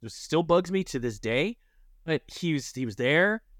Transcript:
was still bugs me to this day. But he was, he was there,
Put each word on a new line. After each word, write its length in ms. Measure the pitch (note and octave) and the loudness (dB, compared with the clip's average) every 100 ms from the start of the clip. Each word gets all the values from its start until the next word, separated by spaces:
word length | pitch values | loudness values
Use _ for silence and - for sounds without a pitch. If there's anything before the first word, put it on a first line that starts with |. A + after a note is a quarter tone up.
was 120 | A2+ | -16
still 280 | - - D#3 | -12 0 2
bugs 280 | E3 E3+ F3 | 4 4 2
me 140 | F#3+ | -2
to 140 | - C3+ | -2 -4
this 200 | A#2+ G#2 | -4 -4
day. 380 | G#2+ B2 F#3+ A#3+ _ _ - - | -2 0 0 -4 _ _ -20 -12
But 180 | D#3+ D3+ - | -4 -4 -4
he 260 | - E3+ | -6 -2
was, 160 | D3 - | -2 -4
he 140 | B2+ B2 | -6 -6
was 100 | G2+ | 0
there, 460 | B2 D#3 G3+ A3 _ | 2 4 4 0 _